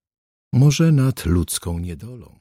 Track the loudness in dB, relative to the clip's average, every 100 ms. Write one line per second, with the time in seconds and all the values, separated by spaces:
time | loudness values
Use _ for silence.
0 | _ _ _ _ -2 2 4 4 2 4
1 | 2 0 0 0 0 -6 -6 -8 -8 -12
2 | -14 -18 -20 _